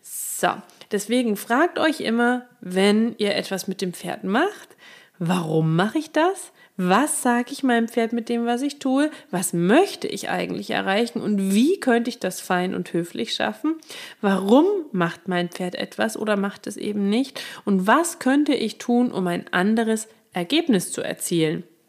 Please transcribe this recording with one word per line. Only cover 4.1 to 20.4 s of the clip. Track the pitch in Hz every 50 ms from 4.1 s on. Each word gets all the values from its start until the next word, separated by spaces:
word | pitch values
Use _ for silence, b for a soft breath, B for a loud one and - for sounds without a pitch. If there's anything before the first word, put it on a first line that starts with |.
| - - -
macht, | 185 196 247 320 403 415 - - _ - B B B B B B B B _
„Warum | 180 165 180 180 170 156 156 160 160 160 160
mache | 165 185 220 -
ich | 320 302 -
das? | - 302 311 359 392 381 - - b b b b b
Was | - 185 180 185 214 277 302 - - -
sage | 254 240 240 247 -
ich | 277 - -
meinem | 262 240 233 233 226
Pferd | - 247 226 226 233
mit | 233 226 -
dem, | 240 233 233
was | 233 240 240
ich | 269 294 277 -
tue? | - 269 262 269 294 311 302 B B B
Was | - 175 175 - -
möchte | 170 170 180 214 302 392 392 - - - -
ich | - 196 - -
eigentlich | - 180 180 - - - 202 - 220
erreichen? | 196 196 196 190 208 240 233 - 220 -
Und | - 214 196 190 190 196
wie | 208 240 302 392 -
könnte | - 269 233 233 233 247
ich | 233 -
das | - 185 180 - -
fein | - 185 180 180 185 190
und | 180 180 - -
höflich | 175 170 170 - - 233 - -
schaffen? | - 220 214 214 - - 302 320 320 B B B B B B B B
Warum | - 202 196 190 190 196 220 269 320 392 415 392 311 294 -
macht | 185 175 165 - - _
mein | - 185 175 175 175
Pferd | - - 185 180 180
etwas | - - 190 - - 214 226 220 -
oder | 214 214 214
macht | 202 196 202 - - -
es | - 208
eben | - - 214 208 208 202 196
nicht? | 208 233 269 - - B B B B B B
Und | - 202 190 185
was | 196 226 294 339 339 - -
könnte | - 254 269 285 302 294 285
ich | - - 214 -
tun, | - - - 240 240 247 247
um | - - 190
ein | 180 170 180 - - -
anderes | 180 180 208 220 226 233 220 220 220 220 b b b b _ _
Ergebnis | 185